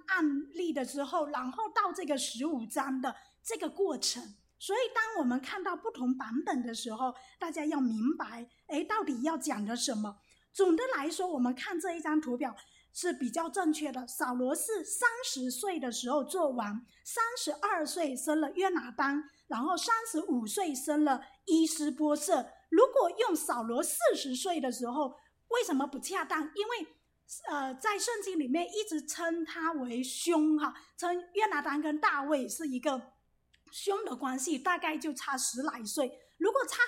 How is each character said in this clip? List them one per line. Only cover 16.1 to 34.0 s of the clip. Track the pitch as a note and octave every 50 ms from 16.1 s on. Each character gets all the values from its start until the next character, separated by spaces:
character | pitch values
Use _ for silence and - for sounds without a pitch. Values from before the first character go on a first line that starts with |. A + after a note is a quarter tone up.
候 | C#4 D4 C4
做 | - - F4+ E4 C#4
完， | B3 A#3+ G#3+ G#3 G#3 A#3 - _ _ _ -
三 | - - A#4+ A4+ A4+ B4
十 | B4 - D#4 D4
二 | - G4 G#4 G4+ E4+ D4+
岁 | - - F4+ E4 C#4 B3+
生 | B3 - D#4 D4+ D#4
了 | D4+ C#4+
约 | D4 F4 F#4+ F#4+
拿 | F4+ C#4+ A#3 B3
单， | A#3 - C#4 C#4 C#4+ D4 D4+ - _ _ _
然 | - C#4 A3
后 | C4 E4+ F4+
三 | D#4+ - A#4 A4+ A4+ A#4
十 | A4+ - D#4
五 | F4+ - C#4+ A#3+ A3
岁 | G#3+ - G4+ F#4+ E4 C#4
生 | B3+ - D#4+ D4 D4+ D4+
了 | C#4+ C4 B3+ - - - _ -
伊 | - D#4+ E4 D#4+
施 | D#4 - - D4+ D4+
波 | - - D4+ D4+ D4
设。 | D4 - - F4 C4 A#3 - - - _ -
如 | D#4+ E4+ B4+
果 | C5 - C#5 G#4 F4 F4 -
用 | A#4+ A4+ E4+
扫 | D4 - - B3+ A#3+ A3+
罗 | A3+ A#3 C4
四 | F4 - - - E5+ C#5+ F#4+
十 | - - C4+ B3+
岁 | B3 - F#4+ E4+ D#4
的 | B3 B3+
时 | A#3+ - B3
候， | A#3 A#3+ D4+ D4 B3+ B3+ - _ _ _ _ _
为 | - A#4 A#4+ A4+
什 | - D#4
么 | C4 C#4
不 | C#4 -
恰 | B3+ - - F#4 F#4 D#4+
当？ | - F4+ D#4 D4 D#4 -
因 | G4+ G#4
为， | A4+ A#4+ G#4+ D#4 - - _ _ _ _ _ _ - - - -
呃， | G4 D#4 C#4+ C4+ C4 B3+
在 | C4 - A4 G#4
圣 | F#4+ - A#4 A#4 G#4+ G4+
经 | G4+ F#4
里 | D#4+ C#4+
面 | B3 C4 E4+ F4
一 | - - G#4 G#4+
直 | G#4+ E4 D4+ D4
称 | - - - F4 E4 E4 E4+ D#4+
他 | D#4 - E4+ D#4+ E4
为 | E4 C#4+ B3+ B3 A#3 B3 B3+
兄 | B3+ - - - E4 E4+ D#4 D4+ D#4 D#4 D4+
哈， | D4+ B3 B3 - - - _
称 | - F4 F4 F4 F4+ F4 - -
约 | G4 A4
拿 | G#4+ E4+ D4 -
单 | D#4 C#4 D4+
跟 | D4+ D4+ D4+ D4+
大 | - F#4+ D#4+ C#4+
卫 | C#4 C#4+ D#4 C#4 B3
是 | A3 - - E4
一 | D4 B3+ B3
个 | - D4+ C4+ B3 - - _ _ _ _ _ _ _ _ _ _ _ -
兄 | - - - G4 G4 G#4